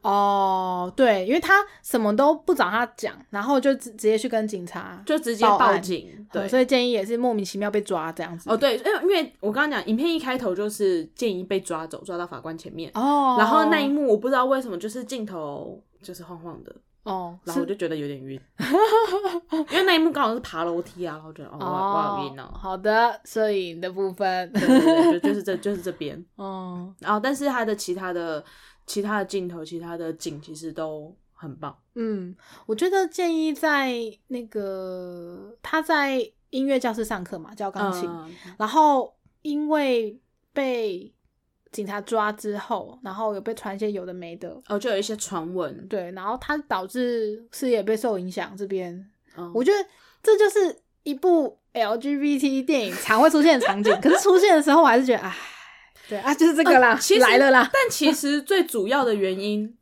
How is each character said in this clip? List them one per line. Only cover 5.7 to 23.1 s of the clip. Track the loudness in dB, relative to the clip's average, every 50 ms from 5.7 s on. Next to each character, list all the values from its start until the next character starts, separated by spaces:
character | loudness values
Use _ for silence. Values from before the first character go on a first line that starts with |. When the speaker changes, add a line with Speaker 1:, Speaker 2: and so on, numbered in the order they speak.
| 4 2
Speaker 2:
警， | 0 -4 -6 -6 -8 -14
Speaker 1:
报 | -18
案。 | -20 -20 _
Speaker 2:
对。 | -8 -6
Speaker 1:
嗯， | -4 0
所 | 2 2
以 | 4
建 | 4 2 2 2
一 | 2
也 | 0 -2 -2
是 | -2 -4
莫 | -2 0 0
名 | 0 -2
其 | -4 -4 -6
妙 | -4 -4 -2
被 | -2 -2
抓 | -2 -2 -4 -4 -4 -6
这 | -8 -8
样 | -10 -10 -10 -12
子。 | -4 -2
Speaker 2:
哦， | 0
对， | 2 2 0 0
因 | 0 -2
为， | -2 -2 0
因 | 0 0
为 | 2 0 0 -4 _ _
我 | -6 -4
刚 | -2 0
刚 | -2 -2
讲， | -2 -4 -2 -2
影 | -2
片 | 0 0 -2 -2
一 | -2
开 | -4 -4 -6
头 | -4 -4 -4 -4
就 | -2 -4 -6
是 | -4 -2 0 0 0 0 -4 -8 _
建 | -4 -4 -4 -2
一 | -4
被 | -4 -4 -4 -4
抓 | -4 -4 -8 -8 -8
走， | -10 -14 -16 -12
抓 | -10 -8 -8
到 | -8
法 | -10 -12 -14
官 | -12 -12 -14
前 | -12 -16 -16
面。 | -12 -12 -12 -8 _
Speaker 1:
哦。 | -2 0 2 2 2 2 2 4 4
Speaker 2:
然 | 4
后 | 4 4 4 4 4
那 | 2 2
一 | 2 0
幕 | 0 0 2
我 | 2 2
不 | 2 2 0
知 | 2
道 | 2 2
为 | 2 0 0
什 | -2 -6
么， | -10
就 | -8 -8
是 | -10 -10 -10
镜 | -10 -10 -8 -8 -8
头 | -10 -10 -10 -10 -10 -10 -10 -12 -14 -16 -18 _ _ _ _
就 | _ -18
是 | -18 -18
晃 | -16 -18 -18 -16
晃 | -16 -16 -16 -16
的。 | -18 -20 -20 -20 _ _ _ _ _
Speaker 1:
哦， | -6 -6 -6 -6 -10 -14 -14
Speaker 2:
然 | _ -4 -4
后 | -2
我 | -2
就 | -2 -4
觉 | -4 -4 -4
得 | -4
有 | -6 -6
点 | -8 -10 -10
晕。 | -12 -14 -14 -14 _ _ _ -10
Speaker 1:
是。 | -4
<laughs> | 0 2 4 4 4 4 2 2 2 0 -2 -2 -4 -4 -6 -8 _ -4 -4 -4 0
Speaker 2:
因 | 0 2
为 | 4
那 | 4 4
一 | 4
幕 | 4 2
刚 | 2 0 -2
好 | -2 -2
是 | -6
爬 | -8 -10 -6 -4 -4
楼 | -2 -2 -4
梯 | -6 -8 -10 -10 -10
啊， | -10 -10
然 | -12
后 | -16 -18
觉 | -18 -18
得， | -18 -18
哦， | -12 -8
我， | -6
Speaker 1:
哦， | -4 -2 -2 0 0 0
Speaker 2:
我 | 0
好 | 0 -2 -4 -4 -6
晕 | -8 -10 -14
哦。 | -16 -16
Speaker 1:
好 | -14 -12 -8 -8 -8
的， | -2 0 2 4 4 4 4